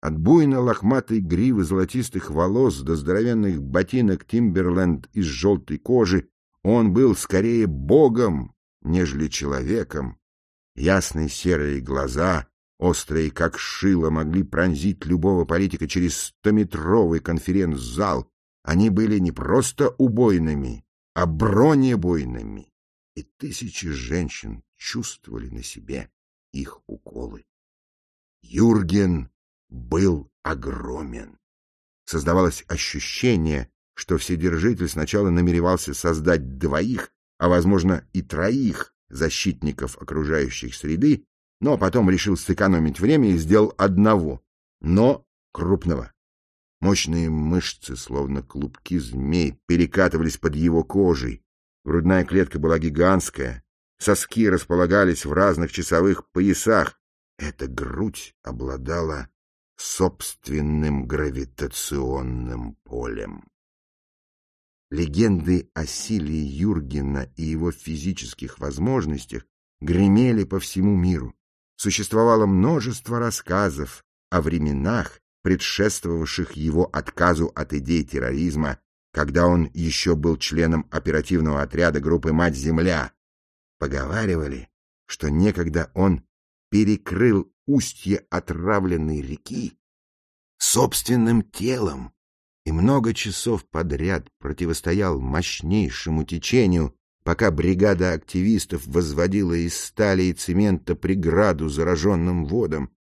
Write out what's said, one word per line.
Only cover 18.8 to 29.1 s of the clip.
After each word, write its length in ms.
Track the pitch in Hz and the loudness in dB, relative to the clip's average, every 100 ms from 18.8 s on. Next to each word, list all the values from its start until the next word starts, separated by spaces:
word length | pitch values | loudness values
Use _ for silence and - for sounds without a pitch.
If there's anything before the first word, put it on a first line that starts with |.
| 110 | 4
были 280 | 98 110 104 | 2 2 2
не 140 | 90 | 0
просто 560 | - 67 110 127 - 143 | -2 0 0 0 0 0
убойными, 960 | - 131 110 120 92 80 73 65 57 _ _ _ | 2 0 4 4 4 2 -2 -4 -10 _ _ _
а 120 | - 87 | -2 -2
бронебойными, 1400 | 78 110 101 143 147 131 117 87 85 65 60 55 52 - _ _ _ _ | 0 2 4 4 4 2 2 0 -2 -2 -8 -10 -14 -18 _ _ _ _
и 80 | - | -18
тысячи 680 | - _ 143 - 117 - 90 | -18 _ -12 -10 -10 -10 -8
женщин 760 | 71 60 82 76 - 55 55 _ _ | -8 -4 -4 -4 -8 -12 -14 _ _
чувствовали 720 | - 117 117 - - 57 57 | -10 -8 -8 -12 -14 -12 -12
на 140 | 57 | -12
себе 480 | 58 - - 67 - _ _ _ _ | -14 -16 -12 -12 -12 _ _ _ _
их 280 | 67 67 - - | -12 -12 -14 -18
уколы. 600 | - - 58 60 53 _ _ _ _ _ _ _ _ _ _ | -18 -16 -14 -14 -14 _ _ _ _ _ _ _ _ _ _
Юрген 880 | _ - 113 110 87 98 98 | _ 2 4 4 2 2 2